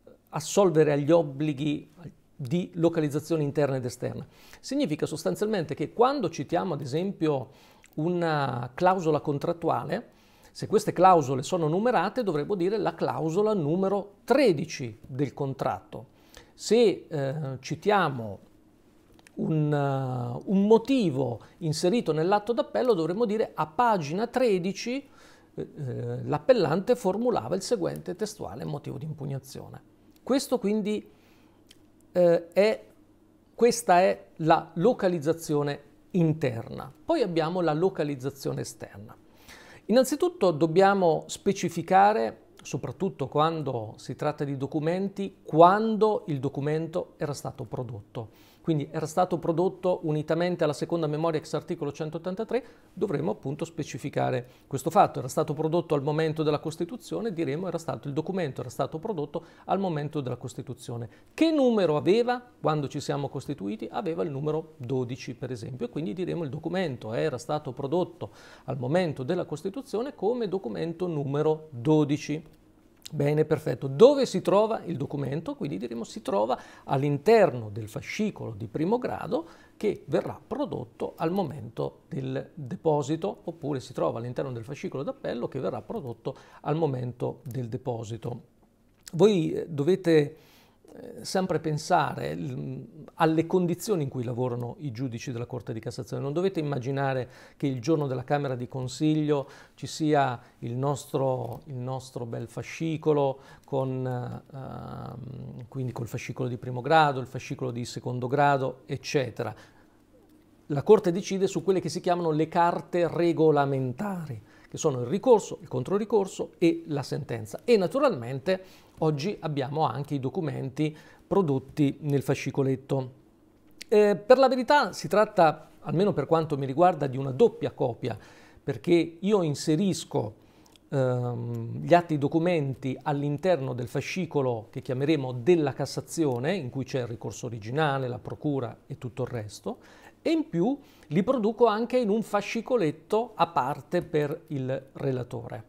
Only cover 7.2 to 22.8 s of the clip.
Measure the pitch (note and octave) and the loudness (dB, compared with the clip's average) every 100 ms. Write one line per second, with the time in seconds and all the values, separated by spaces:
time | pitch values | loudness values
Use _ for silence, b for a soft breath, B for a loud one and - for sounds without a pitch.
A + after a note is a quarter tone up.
7.2 | D#3 C3+ A#2 B B B B - D#3+ F3 | 0 0 -4 B B B B -4 0 0
8.2 | E3+ D3+ C3+ B2 B2 - F3+ F#3+ D#3+ D3+ | 0 0 0 -4 -8 2 4 4 2 2
9.2 | D3+ C#3 E3 E3+ D#3+ A#2+ C#3+ F#3 - b | 0 -2 -2 -2 0 0 -2 -6 -6 b
10.2 | b b b - - G#3+ F#3 D#3+ F#3 F3 | b b b -10 0 2 2 6 8 8
11.2 | C3 C3 - F#3 D3+ F3 A#3+ G#3 F#3+ C4 | 4 -2 -2 0 0 2 2 2 0 -2
12.2 | G3 D3 D3 G3+ F3 G#3+ E3 - D3+ B2+ | -2 -2 -2 -2 0 0 -2 -2 -2 -2
13.2 | D#3+ F3 G#3+ G3+ C#3+ F3+ F#3+ G3+ G3 - | -2 0 2 2 0 0 0 -2 -4 -6
14.2 | - C4+ B3 D3 D#3+ - B2 G#2 - C3 | 2 4 6 2 -2 -8 -10 -12 -10 -4
15.2 | C3+ - C3+ B2+ C3 F#2 - - B2 B | -4 -4 -6 -4 -4 -4 -8 -16 -16 B
16.2 | B B B - - A3+ A3 - - D3+ | B B B -12 2 6 6 4 -4 -4
17.2 | C3+ D3+ C#3 B2+ - D#3+ G3 G3+ D#3+ C3 | -2 -2 -6 -8 -8 -4 2 2 2 -2
18.2 | A2 F#2+ - _ _ _ _ _ _ - | -6 -10 -16 _ _ _ _ _ _ -20
19.2 | _ - G#3+ D#3 D3+ D3 C#3 C3+ C3 B2+ | _ -6 0 2 2 2 0 -2 -2 -4
20.2 | A#2+ B2+ - G3 G#3 A3+ A3+ C4+ F3 C3 | -6 -6 0 2 6 6 6 2 2 2
21.2 | B2+ A2 B B D#3 D3+ F3+ A#3 E3 D3+ | -2 -4 B B -4 0 2 2 2 2
22.2 | E3+ G#3 G#3 A#3+ - G#3 | 2 2 2 -2 -2 0